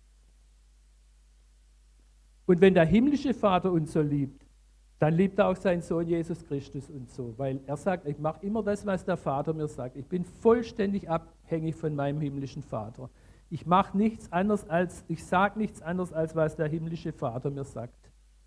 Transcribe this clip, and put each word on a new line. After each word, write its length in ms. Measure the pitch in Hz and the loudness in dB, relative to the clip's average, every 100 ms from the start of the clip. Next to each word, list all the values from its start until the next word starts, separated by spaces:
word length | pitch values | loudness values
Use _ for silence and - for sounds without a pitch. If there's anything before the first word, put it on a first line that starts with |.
| _ _ _ _ _ _ _ _ _ _ _ _ _ _ _ _ _ _ _ - - - - - - | _ _ _ _ _ _ _ _ _ _ _ _ _ _ _ _ _ _ _ -20 -20 -20 -20 -6 4
Und 160 | 175 | 8
wenn 140 | 190 180 | 8 8
der 100 | 160 | 6
himmlische 480 | 214 285 285 269 | 6 6 2 0
Vater 380 | - 208 180 185 | 2 2 2 2
uns 220 | 170 151 | 0 0
so 80 | 160 | 0
liebt, 440 | 147 143 135 - - _ _ _ _ - | 2 0 -2 -6 -20 _ _ _ _ 0
dann 160 | 156 165 | 2 4
liebt 240 | 196 196 | 2 4
er 80 | 185 | 2
auch 80 | 185 | 2
seinen 260 | 196 175 | 0 0
Sohn 260 | 165 165 170 | 0 -2 0
Jesus 380 | 170 165 165 - | -2 -2 -8 -6
Christus 460 | 139 139 143 135 | -8 -6 -12 -12
und 180 | 143 120 | -14 -14
so. 240 | - 120 113 | -10 -10 -4
Weil 220 | 139 135 135 | -4 -4 -6
er 100 | 147 | -4
sagt, 300 | 202 180 147 | -2 -2 -4
ich 140 | 147 | -4
mache 260 | 156 160 202 | -4 -4 -4
immer 160 | 226 | -2
das, 240 | 202 202 202 | -2 -2 -2
was 180 | 185 | -4
der 140 | - 170 | -2 -4
Vater 340 | 160 135 156 | -2 -2 -2
mir 160 | 156 151 | -4 -6
sagt. 300 | - 123 143 | -6 -10 -10
Ich 80 | - | -6
bin 180 | 180 | -4
vollständig 880 | 170 - 226 240 226 - 202 202 165 | -6 2 6 6 2 -2 0 0 0
abhängig 640 | 165 - - - 165 160 156 | -2 -2 -20 -6 -4 -2 -4
von 200 | 160 143 | -4 -2
meinem 260 | 143 147 | -2 -2
himmlischen 400 | 143 139 135 151 | -4 -6 -8 -10
Vater. 480 | - 117 107 127 127 - - - - | -8 -8 -8 -12 -16 -18 -20 -20 -12
Ich 160 | 156 160 | -10 4
mach 280 | 185 - | 4 4
nichts 380 | 190 220 226 - | 2 0 0 -4
anderes 380 | 170 208 208 - | 0 0 0 0
als, 340 | 170 175 - - | 0 0 -6 -8
ich 180 | 160 - | -8 0
sag 320 | 185 202 214 | 2 2 0
nichts 240 | 208 - | -6 -6
anderes, 320 | 156 180 175 | -6 -4 -4
als 220 | 160 160 160 | -2 -2 0
was 200 | 156 156 | 0 0
der 120 | 151 | -4
himmlische 440 | 160 165 165 160 | -4 -6 -6 -8
Vater 380 | - 131 123 143 | -6 -6 -4 -6
mir 160 | 139 131 | -6 -10
sagt. 460 | 120 120 - - _ _ _ | -10 -12 -14 -20 _ _ _